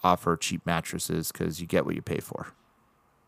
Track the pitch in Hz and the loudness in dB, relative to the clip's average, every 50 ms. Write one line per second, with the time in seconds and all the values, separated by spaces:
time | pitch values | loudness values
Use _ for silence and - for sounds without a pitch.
0 | - 90 90 - - 90 85 82 - - 90 82 - 87 85 82 - - - 85 | 4 4 4 6 4 2 2 2 0 -2 -2 -2 0 0 0 0 0 -2 -6 -6
1 | - - 85 82 80 - - - 87 85 80 82 85 80 - 87 - - 85 - | -4 -2 -2 -2 -2 -4 -4 -2 -2 -2 -2 -4 -4 2 2 2 2 2 0 -4
2 | - - 80 - - - - - - - - _ _ _ _ _ _ _ _ _ | -4 -4 -4 -4 -4 -6 -8 -10 -10 -10 -12 _ _ _ _ _ _ _ _ _
3 | _ _ _ _ _ | _ _ _ _ _